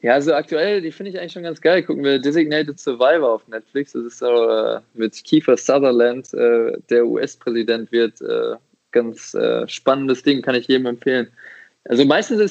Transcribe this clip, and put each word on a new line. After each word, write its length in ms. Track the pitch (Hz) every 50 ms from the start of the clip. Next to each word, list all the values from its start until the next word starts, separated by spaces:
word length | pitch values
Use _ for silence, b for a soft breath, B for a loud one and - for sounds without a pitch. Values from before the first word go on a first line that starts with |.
Ja, 120 | - 120 123
also 180 | 143 143 156 156
aktuell, 480 | 143 156 - 170 156 160 202 208 202
die 100 | 175 160
finde 200 | 151 - 196 202
ich 80 | 185 185
eigentlich 120 | 175 170
schon 120 | - 180 170
ganz 180 | 170 160 160
geil. 200 | - 156 175 185 160
Gucken 200 | - - - 143
wir 160 | 139 139 135
Designated 580 | 127 143 147 165 160 151 147 151 156 147 143 -
Survivor 500 | - - 131 117 123 135 156 170 151 123 113
auf 120 | 107 _ _
Netflix. 460 | 113 113 - _ _ 139 143 _ _
Das 100 | - 120
ist 140 | 120 113 -
so, 320 | - 123 120 120 117 113
äh, 300 | 113 110 110 113 110 110 _ _ _
mit 180 | 117 113 110 _ - -
Kiefer 320 | - - 156 156 - 127
Sutherland, 800 | - - - 131 139 139 135 123 120 117 120 120 131 131 - -
äh, 400 | - 120 120 117 117 113 117 - - - _
der 160 | 127 120 120
U-S-Präsident 840 | 117 120 117 - 135 - _ - - 117 117 113 110 117 113 113 104
wird, 280 | - 117 117 110 107 _
äh, 340 | - - 117 117 117 117 113 113 _ _ _ _ _ _
ganz, 420 | - 120 120 117 113 110 - - -
äh, 300 | 101 113 117 117 117 120 113
spannendes 540 | - - _ - 131 139 139 135 127 123 -
Ding, 180 | 147 143 135
kann 140 | 120 - 127
ich 120 | 123 117 -
jedem 200 | 135 131 127 123
empfehlen. 440 | 120 120 - 139 131 127 117 - B B B B B B B B B B _
Also 180 | - 123 120 143
meistens 360 | 139 151 180 220 - 262 208
ist 60 | 214 196